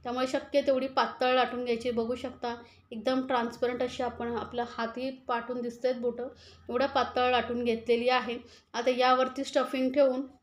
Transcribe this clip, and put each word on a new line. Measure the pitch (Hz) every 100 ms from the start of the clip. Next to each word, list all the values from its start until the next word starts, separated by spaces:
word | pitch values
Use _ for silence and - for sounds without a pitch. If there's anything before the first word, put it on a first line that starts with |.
त्यामुळे | 247 247 262
शक्य | 277 - 285
तेवढी | 277 262 262
पातळ | 269 226 - 254
लाटून | 254 240 247
घ्यायची. | 247 226 247
बघू | 233 226
शकता | 254 254 - 240 240 - - _
एकदम | 226 240 262 262
ट्रान्सपरंट | 254 233 - 240 247
अशी | 247 -
आपण | 247 - 240 233
आपला | 226 240 233
हातही | - 226 247 262
पाटून | 262 - 233 233 247
दिसतायत | 240 233 254
बोटं, | 240 240 233 254 - - - -
एवढ्या | 240 269
पातळ | 269 233 254 247
लाटून | 247 233 240
घेतलेली | 240 226 226 233 240
आहे. | 247 226 240 - - _
आता | 226 240
यावरती | 247 254 254 254 254
स्टफिंग | 277 285 262 262 262
ठेवून | 277 269 254 277 -